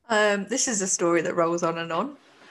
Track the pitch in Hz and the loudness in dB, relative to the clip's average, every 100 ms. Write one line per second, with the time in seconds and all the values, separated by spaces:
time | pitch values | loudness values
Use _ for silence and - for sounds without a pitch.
0 | - 214 208 202 196 254 - 208 190 - | -2 2 4 2 -2 -2 -2 -2 -2 0
1 | 175 170 160 - 165 170 170 165 165 165 | 2 2 2 0 0 0 -2 -4 -4 -4
2 | 262 - - - - | -4 -8 -20 -20 -20